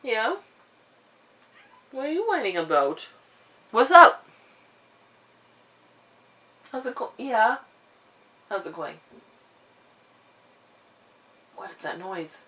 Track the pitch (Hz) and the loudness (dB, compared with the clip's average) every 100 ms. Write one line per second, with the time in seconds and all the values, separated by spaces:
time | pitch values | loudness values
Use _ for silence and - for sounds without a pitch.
0 | 262 220 247 392 - - _ _ _ _ | -4 -4 -4 -6 -12 -20 _ _ _ _
1 | _ _ _ _ - - - - - 262 | _ _ _ _ -20 -20 -20 -20 -16 -10
2 | 285 330 453 370 202 180 160 151 139 160 | -6 -4 -2 -2 -2 -4 0 0 0 -6
3 | - - _ - - - - 220 269 349 | -16 -20 _ -20 -20 -20 -4 0 8 10
4 | 330 - - - - - - _ _ _ | 10 6 -16 -20 -20 -20 -20 _ _ _
5 | _ _ _ _ _ _ _ _ - - | _ _ _ _ _ _ _ _ -20 -20
6 | _ - - - - _ - 262 262 240 | _ -20 -20 -20 -20 _ -14 -10 -10 -10
7 | 240 - 269 226 226 - - - _ _ | -12 -10 -4 0 2 0 -10 -20 _ _
8 | - _ _ _ _ 196 165 165 151 - | -20 _ _ _ _ -10 -10 -12 -14 -14
9 | _ 123 - _ _ _ _ _ _ _ | _ -20 -20 _ _ _ _ _ _ _
10 | _ _ _ _ _ _ _ _ _ _ | _ _ _ _ _ _ _ _ _ _
11 | _ _ _ _ _ - - - 151 156 | _ _ _ _ _ -20 -20 -14 -14 -12
12 | 185 185 160 - | -12 -12 -14 -18